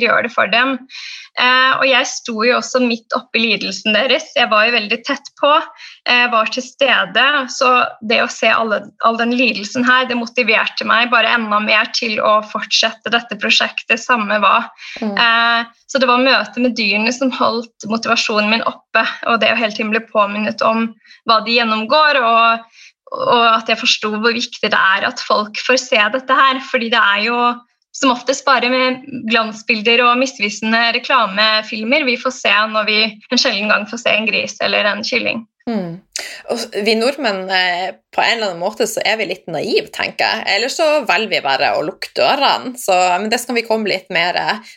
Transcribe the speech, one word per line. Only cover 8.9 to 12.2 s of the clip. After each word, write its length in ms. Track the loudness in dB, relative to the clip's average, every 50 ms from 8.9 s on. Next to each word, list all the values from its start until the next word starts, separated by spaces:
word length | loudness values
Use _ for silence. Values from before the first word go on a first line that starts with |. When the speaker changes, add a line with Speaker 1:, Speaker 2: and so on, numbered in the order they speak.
| -8 -2 0
Speaker 1:
all 140 | 0 0 2
den 140 | 0 0 0
lidelsen 480 | 2 0 0 0 -2 -6 -6 -4 0 2
her, 220 | 4 4 2 2
det 100 | 0 -2
motiverte 720 | -4 -6 -4 -2 -2 0 2 2 0 0 -2 -4 -4 -2
meg 260 | 0 2 2 2 2
bare 160 | 2 2 2 2 0
enda 240 | 0 0 0 -2 0
mer 260 | 0 0 0 0 0 -2
til 280 | -4 -4 -4 -4 -2 0